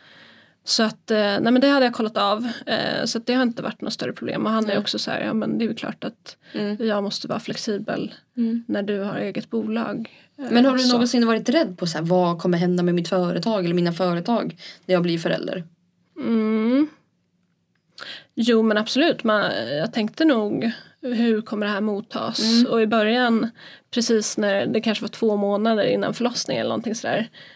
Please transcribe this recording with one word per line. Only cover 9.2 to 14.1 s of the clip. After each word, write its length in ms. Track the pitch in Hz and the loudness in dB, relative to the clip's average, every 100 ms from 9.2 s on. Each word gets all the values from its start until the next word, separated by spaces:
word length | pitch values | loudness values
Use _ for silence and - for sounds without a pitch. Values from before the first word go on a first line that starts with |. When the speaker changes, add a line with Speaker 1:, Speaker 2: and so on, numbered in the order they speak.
| 208 190 226 | -6 -6 -6
Speaker 1:
bolag." 600 | 226 214 220 214 214 226 - _ - | -4 -4 -4 -4 -6 -10 -14 _ -14
Eh, 60 | 254 | 0
Speaker 2:
Men 140 | 233 | 4
har 80 | 269 | 4
du 60 | 254 | 4
Speaker 1:
så. 140 | 247 | 2
Speaker 2:
någonsin 340 | 247 240 247 226 | 4 2 4 2
varit 220 | 220 - | 2 2
rädd 300 | 294 254 180 | 2 2 -2
på 80 | 175 | -4
så 120 | 156 | -2
här, 60 | |
"Vad 340 | 165 180 175 170 | 2 4 4 0
kommer 160 | 185 175 | 0 2
hända 240 | 180 180 | 2 2
med 120 | 175 | 2
mitt 140 | 175 170 | 2 0
företag 560 | 190 175 175 202 214 | 0 0 0 0 0
eller 100 | 175 | 0
mina 180 | 175 175 | 2 0
företag 640 | 165 185 | 0 0